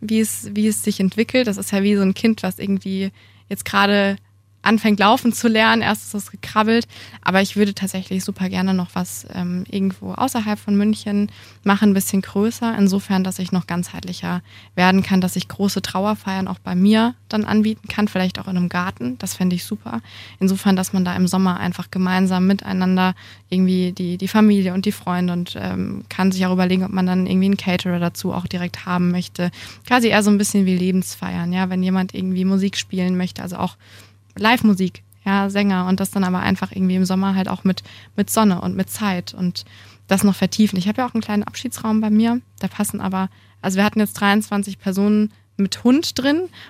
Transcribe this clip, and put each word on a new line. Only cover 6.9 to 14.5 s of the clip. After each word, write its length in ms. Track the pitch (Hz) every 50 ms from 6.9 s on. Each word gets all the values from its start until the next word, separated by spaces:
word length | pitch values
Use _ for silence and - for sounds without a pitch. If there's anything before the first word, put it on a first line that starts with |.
| - - - - - -
Aber 200 | - - 180 190
ich 140 | 196 - -
würde 180 | 202 208 202 196
tatsächlich 520 | - 196 190 - 190 185 - 190 190 185
super 240 | - 196 - 190 185
gerne 240 | 190 185 185 190 190
noch 160 | 185 180 - -
was, 320 | 180 180 - - - - - -
ähm, 300 | - 180 175 180 180 190 -
irgendwo 400 | - 202 190 190 185 - 196 190
außerhalb 480 | 185 - - 269 - 240 214 214 208 208
von 160 | - - 202
München 560 | 202 208 214 214 - - 214 202 202 208 208 - - - - - - -
machen, 280 | 202 202 202 214 208
ein 20 | 196
bisschen 280 | 196 190 - - 190
größer. 560 | - - - 202 208 226 233 - 240 233 226
Insofern, 460 | 214 202 196 190 196 - - 196 185 185
dass 160 | 190 185 -
ich 140 | 185 175 -
noch 140 | 180 -
ganzheitlicher 760 | - 170 175 175 - - 180 - 180 180 - - 175 175 180 - -